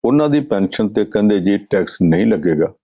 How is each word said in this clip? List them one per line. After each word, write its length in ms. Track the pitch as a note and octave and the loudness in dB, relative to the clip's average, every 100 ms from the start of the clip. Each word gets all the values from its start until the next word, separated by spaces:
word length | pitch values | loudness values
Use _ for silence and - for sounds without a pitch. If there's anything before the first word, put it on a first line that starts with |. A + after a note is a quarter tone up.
| A#2 | 2
ਉਹਨਾਂ 240 | C#3+ D3+ | 2 2
ਦੀ 100 | D3 | 0
ਪੈਨਸ਼ਨ 500 | C#3+ G2 G2 - G#2+ | 0 -2 -2 -2 -2
ਤੇ 160 | G#2+ G#2 | -2 -2
ਕਹਿੰਦੇ 340 | G#2+ G#2 G#2 | 0 2 2
ਜੀ 180 | F2+ G2+ | 0 -2
ਟੈਕਸ 400 | - G2+ E2 - | -2 -4 -4 0
ਨਹੀਂ 240 | F2 E2+ A2+ | 0 2 0
ਲੱਗੇਗਾ। 480 | G2+ E2+ D#2 E2 - | 0 0 0 -2 -4